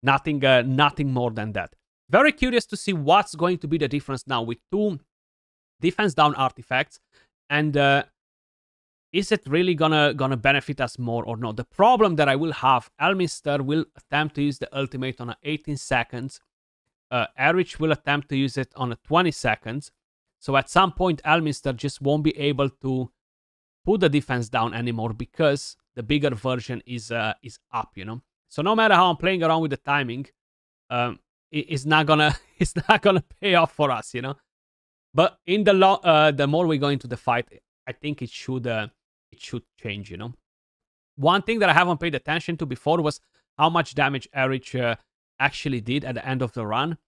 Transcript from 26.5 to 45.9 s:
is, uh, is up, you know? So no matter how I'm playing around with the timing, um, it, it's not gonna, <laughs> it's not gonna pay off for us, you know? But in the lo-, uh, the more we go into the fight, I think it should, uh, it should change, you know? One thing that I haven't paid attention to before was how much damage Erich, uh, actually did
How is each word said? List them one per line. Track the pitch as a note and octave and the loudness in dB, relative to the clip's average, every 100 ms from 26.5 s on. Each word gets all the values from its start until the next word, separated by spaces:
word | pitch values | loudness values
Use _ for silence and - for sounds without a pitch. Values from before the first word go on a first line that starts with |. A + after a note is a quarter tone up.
| B2+ A2 A#2+ - | -4 -6 -10 -10
is, | B2 G#2+ | -12 -8
uh, | A#2 A2 - | -4 -4 -6
is | A#2+ - _ | -12 -20 _
up, | A#2 A2 - | -8 -8 -12
you | |
know? | F#2+ A#2 _ _ _ | -14 -14 _ _ _
So | - | -6
no | D#3+ A3 | -2 2
matter | A3+ F#3 | 4 4
how | F3+ | 4
I'm | D#3+ | 2
playing | F3+ F#3+ | -2 0
around | E3 D#3+ | 0 0
with | D#3+ | -2
the | - | -6
timing, | - C#3+ C3 A#2+ C#3 _ _ _ _ _ _ | -4 -4 -2 -8 -12 _ _ _ _ _ _
um, | A#2+ A#2+ G#2+ _ _ _ | -4 -4 -6 _ _ _
it, | D3+ - | -8 -6
it's | D3 C#3 | -6 0
not | D#3 D3+ | 2 4
gonna, | D#3 D3+ C#3+ _ | 4 2 0 _
<laughs> | _ | _
it's | F3 - - | -4 -4 2
not | G#3+ | 2
gonna | G#3 F#3 - - | 4 2 0 -6
pay | G3+ F3 | 0 2
off | E3 | 2
for | - D3 | 0 -2
us, | A#2+ G#2+ | -2 -6
you | B2 | -10
know? | C3 C#3 _ _ _ _ _ _ _ | -8 -10 _ _ _ _ _ _ _
But | - E3+ - - | 2 2 0 -2
in | G3 | 0
the | G#3 | 4
lo-, | G3 F#3+ G3 | 6 6 4
uh, | F3+ D#3 D3+ | 4 6 6
the | C#3+ C#3+ | 4 0
more | D3+ F3 | 2 2
we | D3+ | 0
go | C#3+ | 0
into | C#3+ B2+ | -2 -4
the | A#2+ | -8
fight, | - A#2+ A#2+ - _ _ - | -2 -2 -4 -14 _ _ -16
I | |
think | B2+ D3 D3 | -12 -8 -8
it | B2 | -10
should, | - - C3 A#2+ | -12 -8 -6 -4
uh, | A2+ G#2 _ _ _ _ | -6 -6 _ _ _ _
it | _ | _
should | - A#2+ - _ | -12 -12 -14 _
change, | A2+ G#2 G2 | -10 -10 -10
you | G#2 | -12
know? | A2 B2+ _ _ _ _ _ _ _ - | -12 -14 _ _ _ _ _ _ _ -2
One | D3 F#3+ | 2 2
thing | - A3+ | 2 0
that | G3 | 4
I | |
haven't | D#3 F3 E3 | 4 4 0
paid | E3+ C#3 | -2 -6
attention | - D#3 - E3 | -4 -4 -4 -6
to | D#3 | -6
before | C3 - E3+ | -6 -2 0
was | D3+ D3+ _ _ _ - | 0 -4 _ _ _ 0
how | D3+ | 0
much | E3+ D#3+ C3+ | 2 -2 0
damage | C#3 C#3 - | -2 -2 -8
Erich, | C#3+ C3 C3 - C3 | -2 -2 -2 -6 -4
uh, | A#2+ A2+ _ _ _ _ | -2 -4 _ _ _ _
actually | C#3 - D#3 B2 | -2 -2 -6 -6
did | A2+ | -4